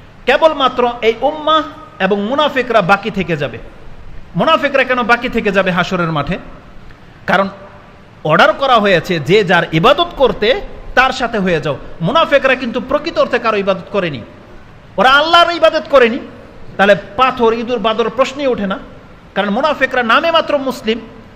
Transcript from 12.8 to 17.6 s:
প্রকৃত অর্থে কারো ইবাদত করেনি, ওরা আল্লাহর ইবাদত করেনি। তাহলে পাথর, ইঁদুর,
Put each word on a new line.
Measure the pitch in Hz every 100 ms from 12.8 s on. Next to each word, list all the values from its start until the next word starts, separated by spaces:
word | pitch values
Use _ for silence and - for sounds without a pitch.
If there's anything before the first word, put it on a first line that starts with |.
প্রকৃত | 254 294 330 330
অর্থে | 269 240
কারো | 233 214
ইবাদত | 196 185 -
করেনি, | 202 175 131 98 - - - - - - -
ওরা | 233
আল্লাহর | 277 320 339 339
ইবাদত | 339 320 311 -
করেনি। | 277 233 262 - - - - - -
তাহলে | 196 196 - -
পাথর, | 254 254 233
ইঁদুর, | 233